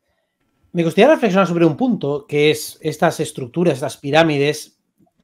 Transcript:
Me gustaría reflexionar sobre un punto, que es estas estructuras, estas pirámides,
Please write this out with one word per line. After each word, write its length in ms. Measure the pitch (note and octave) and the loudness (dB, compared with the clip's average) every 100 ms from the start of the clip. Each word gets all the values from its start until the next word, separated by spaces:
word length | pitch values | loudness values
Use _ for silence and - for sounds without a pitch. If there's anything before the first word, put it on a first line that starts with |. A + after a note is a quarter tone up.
| _ _ _ _ _ _ _ | _ _ _ _ _ _ _
Me 120 | F3 | -4
gustaría 260 | E3 F#3+ C4 | 0 4 4
reflexionar 360 | D4+ A#3 F#3 F3 | 4 2 0 0
sobre 200 | E3+ E3 | 2 2
un 120 | C#3+ | 2
punto, 480 | B3+ G3+ C#3 C#3+ - | -2 -2 -4 -6 -4
que 240 | D3 D3+ | 0 0
es 300 | D3+ - - | 0 -6 -10
estas 380 | D#3 D3 E3+ D3+ | -8 -2 -2 -2
estructuras, 560 | C#3+ - A#2+ E3 F3 C3 | -8 -8 -8 -2 -2 -2
estas 220 | C#3 - | -6 -10
pirámides, 800 | C#3+ D3+ E3 C#3+ C#3+ D3+ - _ _ _ _ _ | -2 2 2 2 -2 -4 -10 _ _ _ _ _